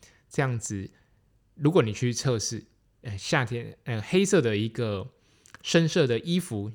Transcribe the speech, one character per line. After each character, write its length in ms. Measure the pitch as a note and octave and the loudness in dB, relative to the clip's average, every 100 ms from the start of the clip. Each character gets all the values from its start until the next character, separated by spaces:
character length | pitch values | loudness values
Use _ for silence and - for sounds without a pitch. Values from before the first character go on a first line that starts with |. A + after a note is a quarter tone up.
| - _ _ | -20 _ _
这 120 | - | -4
样 160 | C3+ A#2 | -2 -2
子， 320 | - G#2 F#2+ - _ _ _ _ _ - | -6 -8 -10 -16 _ _ _ _ _ -2
如 160 | D3 | 2
果 100 | F3 | 4
你 100 | A2+ | 2
去 220 | G2+ B2 | 0 -2
测 240 | A#2 C3+ A#2 | 0 -2 -2
试， 260 | - A2+ - _ _ _ | -2 -8 -12 _ _ _
呃， 160 | - G2 | -12 -10
夏 260 | - D3 | 0 0
天， 320 | A#2+ A#2+ A2 - - | 0 -4 -10 -14 -8
呃， 140 | A2+ | -6
黑 220 | - F#3 | 0 2
色 160 | G3 G3 | 4 4
的 160 | A#2+ G#2 | 4 0
一 140 | A2+ | -2
个 420 | A#2+ A2+ G2 - - _ _ _ - | -2 -4 -4 -8 -16 _ _ _ -16
深 260 | - E3+ E3 | 2 4 4
色 160 | F#3 C3+ | 4 2
的 140 | A#2 | 2
衣 200 | E3+ F3 | 0 -2
服， 320 | F3 G#2+ G#2 | -2 -6 -6